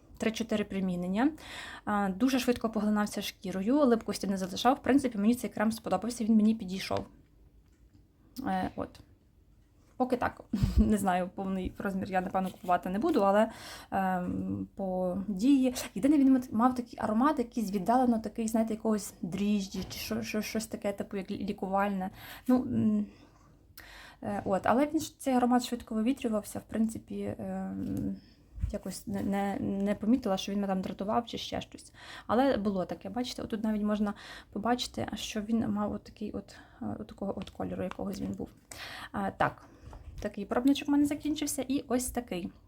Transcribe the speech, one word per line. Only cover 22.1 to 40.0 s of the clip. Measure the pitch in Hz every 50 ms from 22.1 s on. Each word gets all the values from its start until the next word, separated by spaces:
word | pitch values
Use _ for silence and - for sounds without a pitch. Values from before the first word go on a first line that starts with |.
| - - - - - - -
Ну, | - 254
м, | 254 247 - 240 226 226 214 214 208 208 - - - - - - - - - - - _ - _ - - - - - - - - - -
е, | 214 202 196 -
от. | 196 196 190 190
Але | - 214 254 302 294 311
він | 311
ж, | 285 - - -
цей | - 269 254
аромат | 247 247 240 247 247 240
швидко | - 240 233 - - 226
вивітрювався, | 220 214 240 285 - - 233 214 208 202 - - 196
в | -
принципі, | - - 220 226 220 220 214 - - 202 202 202 202 - -
ем, | 208 190 190 190 190 190 190 190 196 202 196 202 208 202 196 190 - - - _ - _ - - - -
якось | - 202 - 196 185 - -
не, | - 196 196 202
не, | 202 196 202 196 202 196 -
не | 214 208 196 196 196 196 202
помітила, | 196 - 208 247 277 - 208 190
що | 190 - -
він | 196 202
мене | 202 196 190
там | 185
дратував | 185 - 190 - 196 202 226 240 240
чи | - -
ще | - - - - -
щось. | - - - - - - - - - - - - -
Але | - 202 233 277 277 247
було | 214 196 214 196 185 175
таке, | - 220 - - 190
бачите, | 196 240 254 247 - -
отут | - 220 233 208 208
навіть | 220 220 208 208
можна | 208 214 208 214 202 202 - - - - - - - -
побачити, | 202 202 226 247 247 - - - - - - -
що | - - - - 220
він | 208 214 226 226 233 220
мав | 202 208 208 202 208
отакий | 208 - - - - 214 208
от, | - 202 196 - - - - - - -
е, | 240 214 208 220
отакого | 214 - - - 202 196 - 202
от | 185 -
кольору, | - - 190 180 180 185 185
якогось | 185 - - 190 202 196 202
він | 190 190
був. | 196 190 - - - - _ _ - - - - - - - - -
Е, | 214 196 196 -
так, | - 160 - - - - - - - - - - -